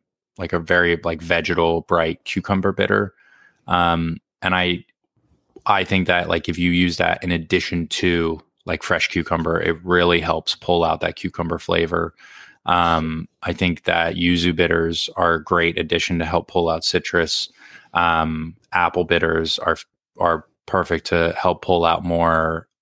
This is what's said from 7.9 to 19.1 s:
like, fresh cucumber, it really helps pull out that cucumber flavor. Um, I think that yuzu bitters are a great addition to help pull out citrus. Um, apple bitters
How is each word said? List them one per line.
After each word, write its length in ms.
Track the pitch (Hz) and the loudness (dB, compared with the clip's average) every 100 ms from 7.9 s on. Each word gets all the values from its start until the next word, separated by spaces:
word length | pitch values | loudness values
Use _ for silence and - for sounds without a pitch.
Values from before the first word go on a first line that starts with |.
| - 90 85 82 80 - _ 90 | -2 0 2 0 -4 -12 _ -8
like, 160 | 82 | -6
fresh 260 | - 85 - | -2 -2 -2
cucumber, 500 | 87 80 82 82 82 | -4 -2 -2 0 0
it 240 | 82 82 | 0 -2
really 380 | 87 90 87 87 | 2 4 4 4
helps 340 | 80 82 - | 2 -2 -4
pull 300 | - - 87 | -6 0 2
out 160 | 82 82 | 2 0
that 160 | 85 - | -4 -4
cucumber 420 | 92 - 85 85 | -8 -6 -6 -6
flavor. 560 | - 87 82 85 85 - - - - _ - | -2 0 0 0 -2 -8 -20 -20 -20 _ 0
Um, 640 | 87 85 82 80 80 82 _ | 2 2 2 -2 -6 -10 _
I 120 | 87 | -6
think 300 | 85 92 80 | -2 -2 -2
that 320 | - 85 85 85 | 0 0 0 0
yuzu 380 | 87 87 90 | 0 2 2
bitters 540 | 85 85 82 82 82 - - | 2 2 2 0 -2 -4 0
are 180 | 85 | 0
a 80 | 82 | 0
great 360 | - 87 85 82 | 0 0 2 -2
addition 400 | 80 82 - 85 | -2 -2 -2 -2
to 80 | 80 | -2
help 220 | 85 - | -2 -2
pull 200 | 92 85 | -2 0
out 160 | 82 | 0
citrus. 640 | - 90 - 92 80 - - _ - - - | -2 -4 -2 0 0 -2 -8 _ -20 -20 -6
Um, 640 | 87 85 82 80 78 80 - _ | 0 2 2 0 -4 -8 -12 _
apple 320 | 90 85 90 | 0 0 0
bitters 540 | 85 | 2